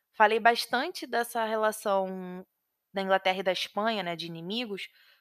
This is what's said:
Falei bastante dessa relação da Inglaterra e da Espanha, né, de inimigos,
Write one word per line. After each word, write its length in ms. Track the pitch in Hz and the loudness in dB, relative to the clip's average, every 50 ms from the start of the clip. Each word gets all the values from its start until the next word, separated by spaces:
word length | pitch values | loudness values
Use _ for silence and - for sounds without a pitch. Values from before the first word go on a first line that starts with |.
| _ _ | _ _
Falei 280 | _ - 220 208 220 226 | _ 4 4 6 6 6
bastante 680 | 208 233 233 226 - - - 240 285 349 - - 320 | 4 4 4 4 0 -2 0 0 0 -2 -6 -8 -8
dessa 380 | 262 233 233 240 - - 233 226 | -4 -2 -2 -2 -2 -2 -4 -2
relação 1000 | 214 220 220 214 214 208 - - 214 196 196 190 190 190 185 185 180 180 185 185 _ _ _ _ _ _ _ _ _ | -2 0 0 2 0 0 0 0 0 2 2 0 -2 -4 -8 -10 -10 -12 -12 -14 _ _ _ _ _ _ _ _ _
da 100 | - 196 | -6 -2
Inglaterra 380 | 190 190 190 190 - 185 185 190 | 2 2 2 4 4 2 0 2
e 40 | 185 | 2
da 80 | 190 | 0
Espanha, 500 | 180 - - - - 202 208 226 226 202 | 0 0 -2 -6 -4 -2 -2 0 0 -2
né, 140 | 180 175 170 | -2 -4 -4
de 100 | 160 165 | -6 -6
inimigos, 640 | 170 165 165 165 180 208 240 247 214 202 185 - - _ _ _ _ _ _ | -8 -10 -8 -8 -6 -6 -6 -6 -6 -8 -10 -10 -12 _ _ _ _ _ _